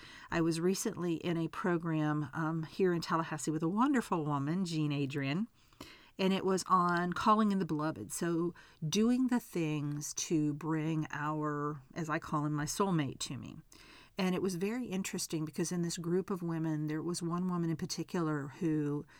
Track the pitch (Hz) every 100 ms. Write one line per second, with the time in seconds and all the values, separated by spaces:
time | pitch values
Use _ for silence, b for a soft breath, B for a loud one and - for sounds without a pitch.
0 | B B B 170 165 165 175 190 220 -
1 | 175 160 175 165 160 - 180 170 165 156
2 | 151 151 143 160 156 165 156 - 185 170
3 | - 165 160 156 - 156 165 208 269 269
4 | - 180 151 143 139 175 180 160 151 143
5 | 135 143 135 160 226 B B B B B
6 | B B 190 190 185 185 - 185 175 170
7 | 175 170 220 214 214 196 175 151 156 156
8 | - - 170 170 170 - B B 156 202
9 | 226 247 254 247 - 180 156 151 143 147
10 | 151 - - 160 147 151 160 160 156 156
11 | 156 - 151 156 151 147 147 151 - -
12 | 160 156 - 156 151 151 147 - 202 170
13 | 135 - - 127 - - - B B B
14 | B - 185 185 196 170 196 247 240 190
15 | 196 180 - 160 156 - 165 180 170 170
16 | 170 180 185 190 170 165 160 151 151 156
17 | 156 170 170 180 185 175 165 160 185 -
18 | 160 185 156 151 139 - 165 151 147 147
19 | - B